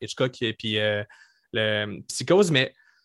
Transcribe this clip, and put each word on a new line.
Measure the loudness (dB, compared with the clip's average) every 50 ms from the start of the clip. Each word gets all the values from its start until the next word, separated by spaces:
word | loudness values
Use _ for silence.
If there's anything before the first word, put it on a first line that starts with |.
Hitchcock | -10 -8 -2 -2 -2 -2 -2 -2
et | -4 -4 -4
puis, | -4 -4 -4 -2 0
euh, | 0 0 0 -2 -4 -8 -14 -20 -20 _ _ _ _ _
le | -4 -2 0 0 0 -2 -2 -4 -8 -12 -12 -10
Psychose, | -8 -4 2 4 4 4 6 4
mais | 4 2 0 0 -4 _ _ _ _ _